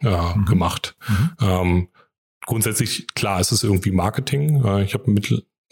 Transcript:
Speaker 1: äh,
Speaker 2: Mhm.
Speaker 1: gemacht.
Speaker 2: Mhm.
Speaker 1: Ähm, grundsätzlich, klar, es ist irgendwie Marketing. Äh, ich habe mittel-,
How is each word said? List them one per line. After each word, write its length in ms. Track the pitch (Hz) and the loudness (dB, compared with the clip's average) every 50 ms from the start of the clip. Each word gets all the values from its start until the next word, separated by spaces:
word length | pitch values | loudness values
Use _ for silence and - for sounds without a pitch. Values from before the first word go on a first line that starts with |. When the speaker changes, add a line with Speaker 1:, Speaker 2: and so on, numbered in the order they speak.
Speaker 1:
äh, 340 | - 117 92 85 85 87 87 | 0 0 0 0 0 0 0
Speaker 2:
Mhm. 120 | 107 98 | 0 2
Speaker 1:
gemacht. 500 | 90 135 185 85 82 - - - - - _ - | 2 2 2 2 0 -4 -6 -10 -12 -14 _ -4
Speaker 2:
Mhm. 240 | - 104 90 127 170 165 - | -2 0 2 2 0 0 0
Speaker 1:
Ähm, 480 | 120 98 92 90 90 90 87 90 90 - _ _ _ _ _ _ _ _ _ _ - | 0 0 2 2 2 2 2 0 0 -2 _ _ _ _ _ _ _ _ _ _ -6
grundsätzlich, 640 | - 117 113 104 113 107 - 123 104 - - - - - | -4 -2 -2 -2 -2 -2 -2 -2 -4 -4 -8 -10 -10 -8
klar, 240 | - - 104 98 90 | -4 -2 -2 0 0
es 140 | 87 - 120 | 0 0 0
ist 100 | 107 - | 0 2
irgendwie 300 | 107 98 92 - 104 92 | 2 0 2 2 0 0
Marketing. 720 | 92 87 104 - - 131 - 143 139 147 151 151 139 123 | 2 0 0 -2 -2 -4 -2 -2 0 0 2 2 2 2
Äh, 180 | 104 98 101 101 | 2 2 2 0
ich 120 | 98 - | 0 -2
habe 140 | - - - | -4 0 2
mittel-, 360 | 104 101 101 - - - - _ _ _ _ _ | 2 2 2 0 -2 -2 -2 _ _ _ _ _